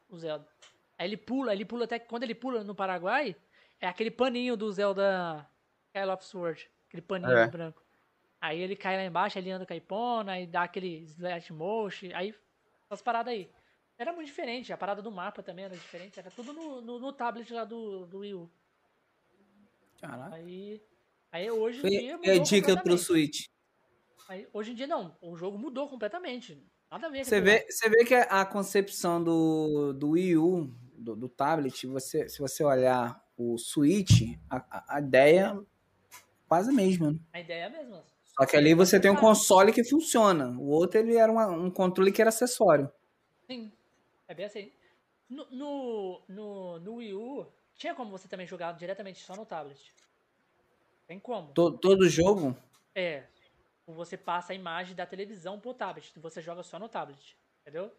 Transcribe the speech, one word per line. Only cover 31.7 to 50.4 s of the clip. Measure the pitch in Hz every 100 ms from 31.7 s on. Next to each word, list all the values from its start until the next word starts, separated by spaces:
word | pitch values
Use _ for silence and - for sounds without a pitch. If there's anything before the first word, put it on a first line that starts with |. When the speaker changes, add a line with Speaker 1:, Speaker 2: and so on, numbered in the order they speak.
| - 131
Speaker 3:
você, | 135 - 156 -
se | -
você | 135 -
olhar | 147 131 127 127 120 120 _ -
o | 117 117
Switch, | - - 143 202 190 - 113 - -
a, | 131
a, | - 107 - 143
a |
ideia | 139 127 143 180 202 202 208 _ _ _ _ - _ _ _
quase | 160 226
a |
mesma, | 269 190 180 151
né? | 160 -
Speaker 1:
A | 170
ideia | 170 170
é | 185
a |
mesma. | 320 254 175 - _
Speaker 3:
Só | _ - 135
que | 147
ali | 147
você | 165 185 196
tem | 196
um | 196
Speaker 1:
Ah. |
Speaker 3:
console | 220 214 - 190 196
que | 226
funciona. | 233 294 320 247 208 165 123 123
O | 143
outro, | 151 180 214
ele | 226 233
era | 220
uma, | 226 214
um | 165 180
controle | 185 185 185 190
que | 196
era | 220
acessório. | 220 247 - 202 147 135 - _ _ _ _ -
Speaker 1:
Sim, | 254 214 _ _ _ _ _ _
é |
bem | 165 202
assim. | 220 208 _ _ _ _ _ _
No, | 269 269
no, | 254 294 285 247 220 190 175 -
no, | 190 208 196 180 170
no | 180 233
Wii | 226
U, | 196 233 277 160 _ _ _
tinha | 339
como | 339 226
você | 190 -
também | 185 175
jogar | 180 170
diretamente | 165 175 196 196 175
só | - 196
no | 220
tablet. | 170 143 139 _ _ _ _ _ _